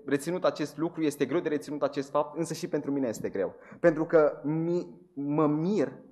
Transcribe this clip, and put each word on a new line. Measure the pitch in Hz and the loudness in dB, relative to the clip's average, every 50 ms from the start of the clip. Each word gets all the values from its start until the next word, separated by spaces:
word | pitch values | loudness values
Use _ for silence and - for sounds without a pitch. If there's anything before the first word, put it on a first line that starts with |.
| - | -4
reținut | 135 139 143 - 170 175 185 185 | -2 -2 0 0 -2 -2 0 2
acest | 147 143 - 151 143 - 151 | 0 0 0 -4 -6 -4 -4
lucru, | 156 170 165 160 | -4 -4 -2 -2
este | 160 147 139 - 139 | -2 -2 0 0 0
greu | - 135 175 | 0 0 0
de | 156 160 | 0 0
reținut | 151 147 - - 147 143 | -2 -2 -4 -6 -4 -2
acest | 143 135 - 147 135 - | -2 -2 -2 -4 -4 -2
fapt, | - 147 151 151 - 160 | 0 -2 -2 -2 -4 -4
însă | 165 - 156 | -4 -4 -4
și | - 175 175 | -6 -4 -4
pentru | - 151 139 139 | -4 -2 -2 -2
mine | 139 143 131 117 | -2 0 0 -2
este | 107 - - 101 | -2 -2 -4 -4
greu. | 87 95 92 82 - - - - - - | -2 0 -2 -2 -4 -8 -16 -20 -4 2
Pentru | - 175 156 151 160 | 4 4 4 4 2
că | 156 180 160 151 143 - - - | 4 6 6 6 6 4 0 -2
mi-, | 143 156 160 165 170 175 175 - - - - - - _ | -2 -2 0 0 0 0 -2 -2 -6 -12 -20 -20 -14 _
mă | 139 143 143 147 151 156 147 | -6 -4 -2 2 2 4 4
mir, | 151 156 160 185 214 190 135 - - - - - | 2 2 0 0 0 0 0 -2 -4 -10 -18 -20